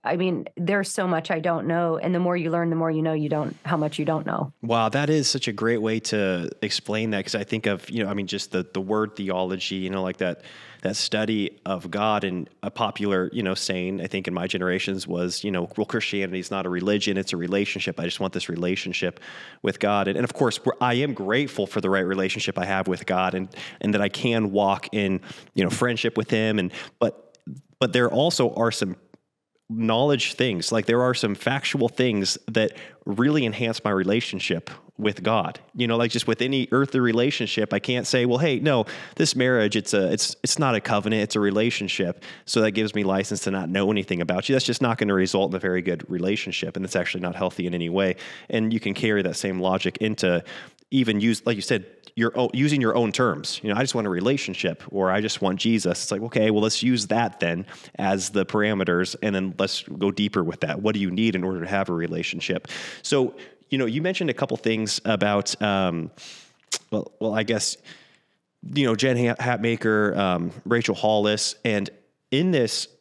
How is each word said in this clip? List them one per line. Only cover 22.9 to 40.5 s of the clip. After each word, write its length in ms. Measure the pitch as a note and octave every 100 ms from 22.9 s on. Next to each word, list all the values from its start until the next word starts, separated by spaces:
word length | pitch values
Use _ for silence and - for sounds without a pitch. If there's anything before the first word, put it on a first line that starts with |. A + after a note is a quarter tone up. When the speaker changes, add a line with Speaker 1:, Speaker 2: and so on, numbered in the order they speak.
| F2+ -
Speaker 2:
God, 280 | F#2 F#2
and, 160 | F#2 F#2+ - - -
and 120 | G#2
that 80 | G#2
I 60 | G2+
can 420 | - B2+ A2+ G#2+
walk 360 | G2 G2+ F#2+ -
in, 260 | G#2+ G2 F#2 - - - -
you 80 |
know, 60 | F#2
friendship 460 | - B2 A2+ A#2 A2
with 120 | G#2+
him. 300 | A2 A2 G#2+
And, 120 | F#2 - - _
but, 240 | A#2 - - _ - C3+ _ _
but 140 | B2
there 160 | B2 A#2+
also 440 | A#2 D#3+ - B2 -
are 160 | A2+
some 240 | - G2 F2+ _ - _ _ _ _ _
knowledge 640 | A2 A2+ A2+ C#3+ C#3 -
things, 380 | - B2+ F#2 -
like, 140 | A2+ G2+
there 160 | A#2+
are 120 | B2+
some 220 | B2 A2 G2
factual 540 | - C3+ - D3 A#2
things 480 | - B2+ G#2 G2 - -
that 240 | A2+ G#2+ - - - -
really 400 | G2+ C3 D3+ A#2+
enhance 380 | G#2 A#2 A2
my 60 | G#2+
relationship 800 | G2 F#2 A2+ - F#2+ - F2 - - - -
with 240 | G#2+ G#2
God. 380 | F#2 A2 D#2+ - - -
You 120 | A#2+
know, 100 | A#2
like, 120 | A#2
just 160 | A#2+ -
with 160 | A2+
any 280 | B2 C3+ B2
earthly 300 | B2+ C3+ C3
relationship, 720 | B2 A2+ B2+ - A2 - G#2
I 60 | G2+
can't 280 | - B2 G#2+
say, 180 | C3 B2
"Well, 120 | B2
hey, 200 | D#3+ B2+
no, 260 | D3+ B2+ G#2+ - - -
this 180 | - B2+
marriage, 400 | B2+ B2+ G#2 G#2+
it's 180 | F#2+
a, 180 | G#2 F#2
it's, 240 | G#2 - -
it's 160 | -